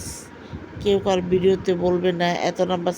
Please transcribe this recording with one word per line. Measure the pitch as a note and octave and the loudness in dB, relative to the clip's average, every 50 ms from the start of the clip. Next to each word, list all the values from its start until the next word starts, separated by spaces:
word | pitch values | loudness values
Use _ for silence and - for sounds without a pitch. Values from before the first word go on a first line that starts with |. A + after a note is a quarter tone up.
| - - - - - - - - - - - - - - - - | -10 -12 -12 -14 -16 -18 -20 -20 -16 -16 -16 -16 -16 -16 -14 -4
কেউ | - G3+ G3 G3 | 0 2 2 2
কার | G3 G3+ F#3+ F3+ | 2 2 0 0
ভিডিওতে | F3+ F3+ F#3 F#3 F3 F#3+ F#3+ F#3 - G3 F3+ | 2 2 2 4 4 4 2 2 2 0 0
বলবে | F3 F3 F3+ F3+ F3 F3+ F#3 | 2 2 2 2 2 2 0
না, | F3 E3+ F3 F3 F3 - - | 0 2 0 0 0 0 0
"এত | F3 F3 - | -2 0 0
নাম্বার | F#3 F3 F#3 F3 F3 F3+ F3 | 0 0 0 -2 -2 -4 -4